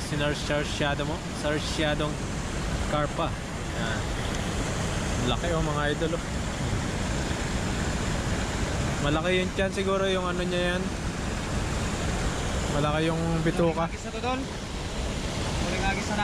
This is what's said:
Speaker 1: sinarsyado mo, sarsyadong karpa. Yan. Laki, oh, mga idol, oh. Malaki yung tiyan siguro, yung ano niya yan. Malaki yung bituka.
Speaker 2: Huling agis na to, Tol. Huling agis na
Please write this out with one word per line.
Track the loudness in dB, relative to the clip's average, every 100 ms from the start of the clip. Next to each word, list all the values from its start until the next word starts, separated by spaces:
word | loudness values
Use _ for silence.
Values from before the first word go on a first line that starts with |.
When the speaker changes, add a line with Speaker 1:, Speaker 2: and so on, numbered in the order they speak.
| -2
Speaker 1:
sinarsyado | 0 0 0 0 0 0 0 0 0
mo, | -2 -2 -4 -2
sarsyadong | 0 0 0 0 2 2 0 -2 -4 -4 -2 -2 -2 0 0
karpa. | 2 0 0 -2 -2 -6 -6 -4
Yan. | -2 -2 -2 -2 -2 0 -2 0 0 0 0 0 0 0 2 2
Laki, | 2 2
oh, | 2 2
mga | 2 2 2
idol, | 0
oh. | 0 -2 -2 -2 -2 0 0 0 0 0 0 0 -2 0 0 0 0 0 0 0 0 0 0 0 0 0 0 0 2
Malaki | 2 2 4 2
yung | 2 0
tiyan | 0
siguro, | 2 2 2 2
yung | 2 0
ano | 0 0
niya | 2 2 0
yan. | -2 -2 -4 -2 -2 -2 -2 0 0 0 -2 0 0 0 0 0 -2 0 0 2
Malaki | 2 4 2
yung | 2 2 2
bituka. | 2 4 4 4 0
Speaker 2:
Huling |
agis | -2 -6
na |
to, | -4
Tol. | -2 -2 -4 -6 -6 -6 -4 -2 -2 -2 -2 -2 -2 0
Huling | 0 0
agis | 0 0 0
na | 0